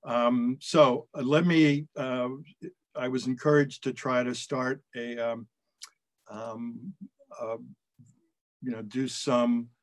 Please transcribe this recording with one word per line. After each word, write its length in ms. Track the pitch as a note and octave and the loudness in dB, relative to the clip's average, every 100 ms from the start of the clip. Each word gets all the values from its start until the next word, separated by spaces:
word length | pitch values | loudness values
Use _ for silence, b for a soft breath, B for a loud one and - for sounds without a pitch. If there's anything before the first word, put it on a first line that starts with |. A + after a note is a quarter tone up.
Um, 540 | - A#2+ A#2+ B2 A#2+ C3 | -2 2 2 2 0 -2
so, 480 | - E3 C#3 A#2+ - - | 0 6 6 6 -4 -6
uh, 60 | |
let 240 | C3 D3+ F3 | 2 4 4
me, 400 | D#3+ D3+ C#3+ D3+ - | 4 4 4 -4 -8
uh, 320 | D3 B2+ B2 C3+ D3 _ F3+ _ _ | -6 -4 -4 -6 -16 _ -18 _ _
I 140 | B2+ B2+ | -6 -2
was 180 | B2+ B2+ | -2 -2
encouraged 560 | B2+ D3+ D3 C#3 - | 0 4 6 4 -2
to 80 | C3+ | -6
try 300 | B2+ C3+ B2 | -6 -2 0
to 120 | B2 | 0
start 460 | A#2+ - C3 B2+ C3+ _ | -4 -6 -4 -2 -4 _
a, 240 | B2 A#2+ A#2 | -12 -10 -4
um, 280 | A#2 A#2 A2+ _ _ _ - _ _ _ _ | -4 -4 -10 _ _ _ -20 _ _ _ _
um, 640 | G#2+ A2+ A2+ A#2+ A#2 F3+ - G3 _ _ - | -14 -12 -8 -10 -10 -14 -14 -18 _ _ -12
uh, 160 | A2 A#2 - - _ _ - _ _ _ _ _ | -8 -8 -12 -20 _ _ -20 _ _ _ _ _
you 80 | B2+ | -8
know, 100 | A2+ | -8
do 260 | G#2+ B2+ C3 | -6 -6 -6
some 600 | - - B2 A#2+ A#2+ A#2+ _ | -4 0 2 4 2 -2 _